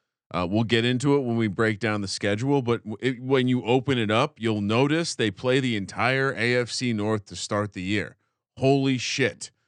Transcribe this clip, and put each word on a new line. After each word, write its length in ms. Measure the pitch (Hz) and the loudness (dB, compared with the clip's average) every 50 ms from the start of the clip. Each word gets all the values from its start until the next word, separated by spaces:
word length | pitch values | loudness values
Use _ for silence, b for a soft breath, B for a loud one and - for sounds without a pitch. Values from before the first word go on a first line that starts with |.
| _ _ _ _ _ - | _ _ _ _ _ -8
Uh, 140 | - 85 90 87 | -4 -4 -2 0
we'll 160 | 101 110 117 | 0 0 2
get 200 | 92 117 113 117 | 2 2 2 2
into 320 | 123 127 123 143 143 143 | 2 0 0 0 2 2
it 40 | 143 | 2
when 160 | 131 120 117 | 0 0 0
we 120 | 117 113 107 | 0 0 0
break 300 | 87 117 113 110 107 95 | 0 0 0 0 0 0
down 200 | 120 110 107 104 | -2 -2 -2 -2
the 80 | 101 95 | -4 -6
schedule, 540 | - - - 101 104 104 127 139 143 143 | -6 -4 -2 -2 -2 0 0 0 0 0
but 160 | 120 120 120 - - | 0 0 -2 -2 -4
w-, 120 | 107 107 - | -8 -8 -4
it, 200 | 117 131 131 117 | -2 -4 -2 -4
when 280 | 127 131 139 131 127 127 | -2 2 2 2 4 2
you 140 | 127 123 90 | 2 2 2
open 340 | 110 123 139 113 143 135 120 | 2 2 2 2 2 0 0
it 120 | 110 104 | 2 2
up, 280 | 107 117 139 151 - - | 2 2 2 0 -2 -4
you'll 200 | 110 113 107 104 | -2 -2 0 0
notice 540 | 101 101 113 120 139 143 151 165 170 - - | 0 2 2 2 2 2 2 0 -2 -2 -2
they 120 | - 117 104 | -2 -2 -2
play 280 | 95 - - 127 127 139 | -2 -2 0 0 2 2
the 160 | 131 123 113 | 2 0 -2
entire 560 | 101 95 - - 95 110 123 131 135 135 135 82 | -2 -4 -6 -4 -2 0 0 0 0 0 -2 -2
A 180 | 95 113 120 123 | -2 0 0 2
F 160 | 123 120 117 | 0 0 -2
C 220 | - - 131 120 | -4 -4 -2 -2
North 340 | 113 104 104 110 110 104 - | 0 0 0 0 -2 -2 -4
to 100 | - 90 | -8 -12
start 360 | - - - 107 104 104 101 | -10 -6 -4 -2 -2 -2 -4
the 100 | - 98 | -6 -6
year. 340 | 90 95 107 101 85 - - _ _ _ _ _ _ _ _ | -4 -2 -2 -2 -2 -6 -10 _ _ _ _ _ _ _ _
Holy 400 | - 135 135 139 139 135 135 131 | 0 2 4 4 4 2 2 0
shit. 540 | 123 - - - - 127 107 - - - - _ _ _ | -2 -2 -4 -2 0 0 0 -2 -6 -14 -18 _ _ _